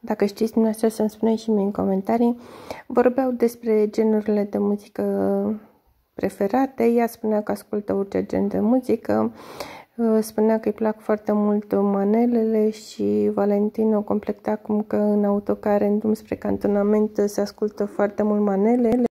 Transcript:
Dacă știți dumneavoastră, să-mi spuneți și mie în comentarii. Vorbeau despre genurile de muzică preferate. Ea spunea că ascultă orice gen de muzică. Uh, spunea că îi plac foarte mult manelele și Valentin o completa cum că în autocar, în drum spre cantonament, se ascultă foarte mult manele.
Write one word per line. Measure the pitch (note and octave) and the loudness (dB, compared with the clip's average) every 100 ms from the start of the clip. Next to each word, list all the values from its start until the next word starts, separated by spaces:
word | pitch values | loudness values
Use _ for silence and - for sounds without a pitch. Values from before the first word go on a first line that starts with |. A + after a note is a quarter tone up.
Dacă | A3+ G#3+ | -6 0
știți | G#3 G3+ A3 | 0 0 -2
dumneavoastră, | A3+ A3 A3 A3+ | 2 0 2 -2
să-mi | A3 G#3+ | 0 -4
spuneți | - A3 A3 | 0 -2 0
și | A3 | 0
mie | G#3+ | 0
în | G3 | 0
comentarii. | G3+ G3 F#3+ F#3+ A#3 A#3+ A#3+ - - - - - | -2 0 -2 -2 2 2 0 -10 -20 -18 -18 -4
Vorbeau | A#3+ B3 B3 C4 | 2 2 2 -2
despre | B3 A#3 A#3 A#3 G#3+ G#3+ | 0 -2 -2 0 2 2
genurile | G#3+ A3 G#3+ G#3 G#3 | 2 2 2 0 0
de | G3+ G3+ | 0 -2
muzică | G3+ G#3 - - G3+ G3 G3 G3 G3+ G#3+ - _ _ _ _ | 0 -2 -6 -6 -4 0 0 0 -2 -4 -10 _ _ _ _
preferate. | - F#3+ - G3+ B3 C4+ - | -6 -6 -2 0 0 -2 0
Ea | A#3 A#3 A#3 | 2 2 0
spunea | - G#3+ G#3+ | -2 -2 -2
că | G#3 | -2
ascultă | G#3 - G#3 G3+ | -6 -4 -8 -2
orice | G3 G3 F#3+ G3 | -4 -2 -2 -2
gen | F#3+ G3+ | -2 0
de | F#3+ | 0
muzică. | G#3 B3+ B3+ A3+ - G#3 A3+ - - - - - - - | 2 2 2 -2 0 0 0 -4 -20 -14 -14 -14 -20 -2
Uh, | A3+ A3 | 0 2
spunea | A3 - G#3+ A3 | 0 0 2 2
că | A3 | -2
îi | |
plac | G#3 A3 A3 | -2 -2 -4
foarte | - G#3+ - | -2 -2 0
mult | G#3 G#3 G#3 G#3 | 0 2 0 0
manelele | G3 G3+ G3 G3 A3 B3 A#3+ A3 A3 G#3+ | 0 2 2 2 2 2 2 2 2 0
și | G#3+ - - G3+ G#3 G#3 | -2 -16 -4 -2 2 0
Valentin | G#3 G3+ G3+ G#3 - A3 | 0 0 2 0 0 0
o | G#3+ | 0
completa | G#3 G#3 G#3 G#3 - G#3+ | 0 -4 -4 -8 -4 -6
cum | - G#3+ | -2 -4
că | G#3+ G#3 | 0 0
în | G#3 G#3 | 2 2
autocar, | G3+ G3+ G3+ G#3 G#3+ G3+ | 2 0 -2 -4 0 2
în | G#3 G#3 | 2 0
drum | G#3+ | 0
spre | G#3+ - | -2 -4
cantonament, | F#3+ G#3 G3 G3+ G3+ G3+ G#3+ G#3+ G#3+ G3+ | -6 -4 -2 0 2 2 2 2 0 -2
se | G3+ | 0
ascultă | G3+ - G#3+ - | -4 -4 -6 -4
foarte | G#3 - G#3 - | -6 -2 -4 0
mult | G#3+ G#3 | 0 2
manele. | G#3 F#3+ G#3+ B3 A#3 B3 A#3+ | 2 2 2 2 2 2 0